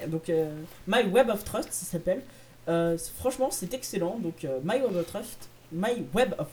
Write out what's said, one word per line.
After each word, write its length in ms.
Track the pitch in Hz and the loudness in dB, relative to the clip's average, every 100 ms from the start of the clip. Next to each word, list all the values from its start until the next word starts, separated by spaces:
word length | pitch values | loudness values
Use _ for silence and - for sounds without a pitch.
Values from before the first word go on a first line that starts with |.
| 160 | -4
donc, 240 | 160 170 | -4 0
euh, 180 | 160 156 151 160 - - | 2 0 -4 -12 -10 0
My 160 | 226 | 2
Web 260 | 208 214 233 | 4 6 4
of 140 | 202 | 2
Trust, 300 | - 220 - | -2 -4 -4
ça 120 | - | -6
s'appelle. 380 | - 170 175 214 - - - - - | -4 -4 0 -2 -4 -16 -20 -10 0
Euh, 280 | 170 170 165 | 2 4 0
c-, 140 | - - | -4 -4
franchement, 300 | 254 254 262 | -2 0 0
c'est 240 | 269 180 | 0 -4
excellent, 460 | 254 - 190 170 226 | -6 -4 0 0 0
donc, 220 | 170 - | -4 -4
euh, 160 | 147 131 | -2 -2
My 180 | 156 247 | 2 2
Web 140 | 247 | 2
of 120 | 180 165 | 0 -2
Trust, 400 | 202 226 - - - - | -4 -8 -12 -16 -20 -8
My 320 | 160 214 240 165 | -2 0 0 2
Web 220 | - - - | 4 4 2
of 80 | 147 | -4